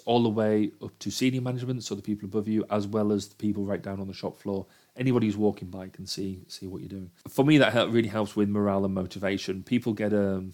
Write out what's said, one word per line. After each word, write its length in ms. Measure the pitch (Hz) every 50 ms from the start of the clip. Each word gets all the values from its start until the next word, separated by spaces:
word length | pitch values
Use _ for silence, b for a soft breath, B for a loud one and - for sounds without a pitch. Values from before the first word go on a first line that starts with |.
| -
all 180 | - 117 120 117
the 60 | 113
way 420 | 107 113 107 107 107 107 104 101 - _
up 160 | - 107 - _
to 120 | - -
senior 300 | - - 135 131 127 131
management, 420 | 123 127 127 123 123 123 127 120 107
so 100 | - 104
the 80 | 101
people 240 | 101 - 104 104 -
above 220 | 95 107 107 101
you, 160 | 107 110 107 101 -
as 180 | 104 107 101
well 240 | 101 107 110 104 104
as 160 | 104 101 98
the 80 | - -
people 300 | - - 104 101 101 101
right 160 | 101 101 80
down 180 | - 98 98 98
on 80 | 98
the 60 | 98 95
shop 240 | - - 92 -
floor. 280 | - - 104 98 98 92 b b b b b b
Anybody 320 | - 131 135 123 123 117
who's 80 | 110 98
walking 340 | 104 107 104 98 - 92 90
by 200 | 92 95 92 95
can 160 | - - 95
see, 380 | 92 - - 98 95 95 92 87
see 200 | - - - 98
what 120 | 95 92 -
you're 80 | -
doing. 240 | - 98 95 92 87 - _ -
For 160 | - - - 135
me, 140 | 147 156
that 160 | 143 127 107 107
hel-, 160 | 120 104 92
really 180 | 113 120 120
helps 300 | 107 92 110 107 101 -
with 100 | 107 104
morale 380 | 101 104 104 101 101 98 98 98
and 80 | 98 95
motivation. 680 | 95 92 - - 98 101 98 98 95 - - 95 95 90
People 280 | - 120 120 120 120
get 220 | 107 104 107 104 104
a, 320 | 104 101 98 95 92 95 92